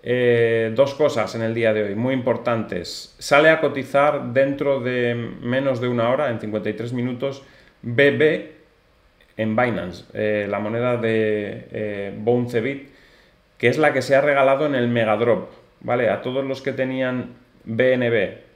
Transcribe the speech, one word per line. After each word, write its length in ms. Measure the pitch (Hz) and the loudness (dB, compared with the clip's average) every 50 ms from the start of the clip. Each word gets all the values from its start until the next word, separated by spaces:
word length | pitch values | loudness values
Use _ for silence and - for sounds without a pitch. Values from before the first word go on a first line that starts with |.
eh, 680 | - 120 123 123 123 123 120 117 117 113 117 113 113 110 110 | -2 -2 0 2 4 4 4 4 4 4 2 2 0 0 2
dos 220 | 117 139 139 - | 2 2 2 4
cosas 400 | - 151 143 - 117 107 - - | 0 0 2 2 0 -2 -2 -4
en 80 | 117 113 | -4 -4
el 100 | 113 113 | -2 -2
día 200 | 117 113 110 107 | 0 2 2 2
de 100 | 107 104 | 2 -2
hoy 100 | 101 98 | -2 -2
muy 220 | 107 120 131 135 | -2 -2 -2 -2
importantes. 1000 | 131 120 127 117 113 - 127 117 113 104 92 98 90 85 - - - - - _ - | 0 0 0 -2 0 0 -2 -2 -2 -2 -4 -6 -8 -8 -8 -12 -14 -16 -18 _ -14
Sale 320 | - - 143 143 156 160 | -2 2 4 6 6 6
a 80 | 160 156 | 4 4
cotizar 720 | 156 143 143 139 127 - - 139 143 147 143 139 123 123 117 | 2 -2 -2 -4 -8 -2 0 2 2 2 2 -2 -6 -2 2
dentro 460 | 131 139 143 143 143 151 143 139 131 | 2 2 2 0 -2 0 0 0 0
de 340 | 120 127 127 123 123 120 120 | -2 -2 -2 0 0 0 -2
menos 680 | 120 117 - - - - 120 123 131 139 139 131 117 | -2 -6 -8 -10 -8 -6 -2 -2 0 0 0 -2 0
de 60 | 123 | -2
una 220 | 123 123 120 113 117 | -2 0 0 2 2
hora, 220 | 127 135 151 131 | 2 2 0 -2
en 80 | 117 110 | -2 -4
cincuenta 320 | - 107 104 107 92 107 | -6 -4 -4 -4 -4 -4
y 20 | 107 | -6
tres 200 | - 117 120 127 | -4 -6 -6 -4
minutos, 500 | 123 120 127 123 117 135 139 135 - - - - - - _ _ _ - | -4 -4 -4 -4 -4 -6 -6 -6 -8 -16 -20 -20 -20 -20 _ _ _ -10
B 260 | 117 120 117 143 143 | -4 2 4 4 4
B 420 | 143 143 151 156 165 185 - - - - _ _ _ _ _ _ _ _ _ _ _ _ _ _ _ | 4 4 2 2 2 0 -6 -12 -18 -20 _ _ _ _ _ _ _ _ _ _ _ _ _ _ _
en 180 | - 110 110 110 | -4 -4 -2 2
Binance, 500 | 113 127 123 110 87 85 92 85 - - _ - | 0 0 0 0 -4 -6 -8 -10 -14 -18 _ -6
eh, 320 | 113 107 107 107 104 101 101 | -4 -2 0 0 -2 -2 -2
la 80 | 101 | -4
moneda 400 | 101 104 104 113 117 123 123 123 | -4 -4 -4 -4 -2 -2 0 -2
de, 720 | 117 110 113 113 110 110 107 107 107 104 101 - 120 - - | 0 0 0 2 2 2 2 0 -2 -4 -6 -10 -12 -14 -12
eh, 420 | - 110 107 104 104 101 101 101 - | -10 -8 -6 -6 -6 -8 -8 -8 -10
Bouncebit, 720 | 110 107 113 123 123 123 120 123 117 110 131 139 139 - - - _ _ _ _ _ _ _ _ _ _ _ _ _ | -4 0 2 2 2 0 0 -2 -2 -2 -2 -6 -8 -12 -18 -20 _ _ _ _ _ _ _ _ _ _ _ _ _
que 80 | - | 2
es 100 | 120 135 | 2 2
la 160 | 151 151 147 135 | 4 2 2 2
que 80 | 135 | 2
se 140 | 120 123 135 | 0 2 2
ha 60 | 135 | 4
regalado 440 | 143 147 143 139 131 135 135 135 151 | 4 4 4 4 4 4 4 2 2
en 80 | 147 139 | 0 0
el 140 | 127 120 | 0 0
Megadrop, 640 | 120 120 120 113 107 107 107 117 120 110 90 92 - - - - _ _ _ | 0 0 0 2 2 2 2 4 2 2 0 0 -10 -18 -20 -20 _ _ _
¿vale? 280 | - 120 120 123 120 107 | -6 -4 -2 0 2 0
A 140 | 95 - - | 0 -2 -4
todos 200 | 127 127 135 135 | -4 -4 -4 -4
los 200 | 135 135 131 - | -4 -6 -6 -6
que 80 | 143 | -6
tenían 640 | 127 123 131 131 131 131 131 127 127 127 117 - - - _ _ _ _ _ | -4 -4 -4 -4 -2 -4 -4 -2 -2 -4 -6 -8 -14 -20 _ _ _ _ _
B 300 | - 113 113 127 131 127 | -10 0 2 4 4 4
N 160 | 127 123 117 | 2 2 2
B 280 | 117 110 95 - - - - - _ | 2 2 0 0 -4 -12 -20 -20 _